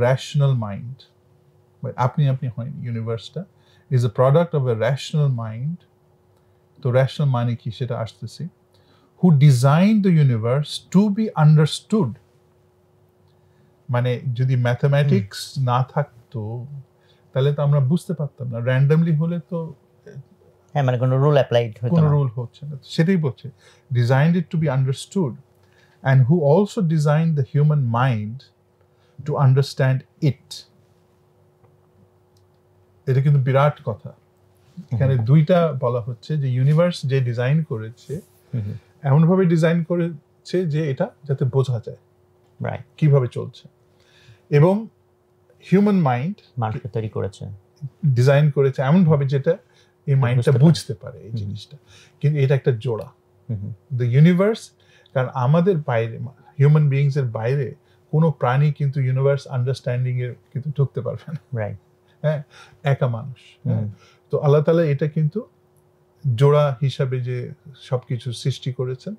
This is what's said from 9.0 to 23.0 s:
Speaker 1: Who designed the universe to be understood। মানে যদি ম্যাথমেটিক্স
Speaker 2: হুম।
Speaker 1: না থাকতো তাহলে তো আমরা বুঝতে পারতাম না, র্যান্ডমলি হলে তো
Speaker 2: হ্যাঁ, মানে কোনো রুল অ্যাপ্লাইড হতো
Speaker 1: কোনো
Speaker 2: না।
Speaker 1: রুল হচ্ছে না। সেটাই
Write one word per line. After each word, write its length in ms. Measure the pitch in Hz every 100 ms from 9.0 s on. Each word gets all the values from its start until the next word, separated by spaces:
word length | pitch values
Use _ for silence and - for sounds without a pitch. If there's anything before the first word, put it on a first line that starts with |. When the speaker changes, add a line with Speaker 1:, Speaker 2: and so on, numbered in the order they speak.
| _ _
Speaker 1:
Who 100 | 180 143 147
designed 540 | 123 139 156 202 214 190
the 60 | 160 139
universe 460 | 113 117 139 151 - -
to 80 | 185 214
be 160 | 202 220 160 151
understood। 680 | 151 156 - - 220 123 - _ _ _ _ _ _ _ _ _ _ _ _ _ _ _ _ -
মানে 220 | 123 123 120 131
যদি 220 | 117 131 127
ম্যাথমেটিক্স 840 | 120 120 143 143 143 101 101 -
Speaker 2:
হুম। 200 | - 139 123
Speaker 1:
না 100 | 123 123
থাকতো 480 | 151 143 - _ 113 107 120 139 143 - _ _ _ _ 131
তাহলে 140 | 143
তো 80 | 147 143
আমরা 120 | 147
বুঝতে 340 | 131 175 -
পারতাম 320 | 160 143 - 123
না, 80 | 117
র্যান্ডমলি 540 | 120 131 139 156 170 151
হলে 220 | 165 175 -
তো 80 | 170 160 143 _ _ - 139 - _ _ _ _ 147
Speaker 2:
হ্যাঁ, 100 | 131
মানে 100 | 123
কোনো 120 | 127 131
রুল 120 | 147 139
অ্যাপ্লাইড 340 | - 120 117 -
হতো 80 | 117
Speaker 1:
কোনো 120 | 170 151
Speaker 2:
না। 60 | 147
Speaker 1:
রুল 140 | 135 120
হচ্ছে 260 | 120 _ 147
না। 100 | 139
সেটাই 340 | - -